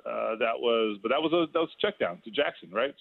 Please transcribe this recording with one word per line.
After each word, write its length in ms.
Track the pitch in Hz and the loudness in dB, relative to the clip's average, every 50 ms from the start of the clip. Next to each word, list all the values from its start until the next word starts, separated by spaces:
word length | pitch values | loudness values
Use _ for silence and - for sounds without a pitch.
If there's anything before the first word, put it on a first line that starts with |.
| - | -8
uh, 300 | 120 117 110 110 110 113 | -6 -4 -2 -2 -2 -2
that 160 | 113 120 113 117 - | 0 0 0 0 0
was, 400 | - 120 117 113 113 110 104 101 | 2 2 4 4 2 0 0 -2
but 80 | 101 113 | 0 0
that 100 | 131 151 | 0 2
was 140 | 160 156 160 | 2 2 2
a, 180 | 175 165 156 | 2 2 2
that 80 | - 165 | 0 0
was 100 | 170 170 - | -2 -2 -2
a 60 | - - | -2 -2
check 120 | 208 196 | -2 0
down 240 | - 113 87 87 90 - | 0 -2 -2 -4 -6 -12
to 60 | 113 | -6
Jackson, 380 | 104 139 147 165 - - - 80 | -2 -2 0 0 -2 -8 -10 -6
right? 220 | 92 107 127 139 - _ | -2 0 0 -2 -2 _